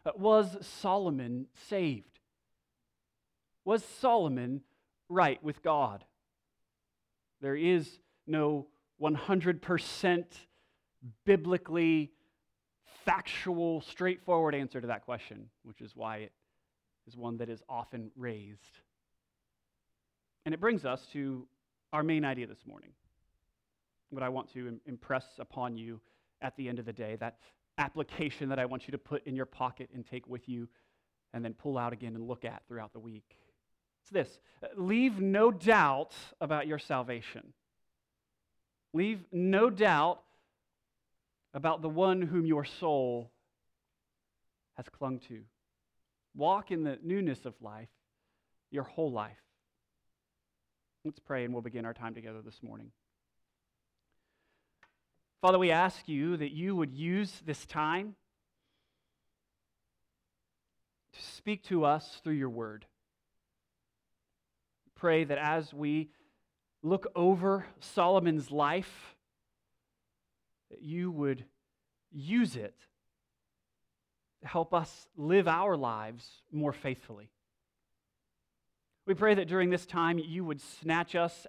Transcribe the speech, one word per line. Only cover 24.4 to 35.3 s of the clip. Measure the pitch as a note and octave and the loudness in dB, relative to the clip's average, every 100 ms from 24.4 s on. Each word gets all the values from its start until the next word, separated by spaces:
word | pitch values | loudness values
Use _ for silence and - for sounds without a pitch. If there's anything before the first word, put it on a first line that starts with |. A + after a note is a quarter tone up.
| - | -8
to | B2+ B2 | -10 -10
im-, | A2+ - | -12 -12
impress | B2 - C3 - - | -14 -4 -6 -6 -16
upon | A#2+ C3+ B2 A2+ | -14 -8 -6 -8
you | A2+ A2+ _ _ _ _ | -12 -16 _ _ _ _
at | C3 C#3+ | -10 -6
the | B2+ | -8
end | A#2+ | -6
of | A#2 | -8
the | |
day, | A2 G#2+ A2 | -8 -8 -6
that | A#2 - - _ _ - | -8 -10 -20 _ _ -4
application | C#3+ D#3 - - D3 - C#3 | -4 -4 -8 -4 -6 -4 -4
that | C3+ | -2
I | B2+ | -2
want | C3 - | -4 -10
you | |
to | C#3 | -12
put | - D3 C#3+ | -8 -8 -6
in | C3 | -6
your | B2+ | -6
pocket | - C3 - B2+ B2+ | -4 -6 -6 -14 -14
and | A#2 | -12
take | B2 A#2+ | -12 -10
with | B2 - | -12 -8
you | A#2+ A#2+ _ _ _ _ _ _ | -10 -10 _ _ _ _ _ _
and | A#2 | -10
then | A#2 - | -8 -8
pull | D3+ C3 | -6 -4
out | A#2 | -4
again | A2+ A#2+ | -6 -10
and | A2+ A#2 | -10 -10
look | A#2+ A2+ | -8 -10
at | G#2+ - | -12 -14
throughout | A#2+ G#2+ | -14 -14
the | A2+ | -16
week. | A2+ G#2+ _ _ _ _ _ _ _ _ | -16 -18 _ _ _ _ _ _ _ _
It's | _ | _
this: | G3 B2+ - _ _ - G3 | 0 0 -6 _ _ -12 -4
leave | F#3 A3+ C4 G3 | 2 4 4 4
no | F#3+ | 2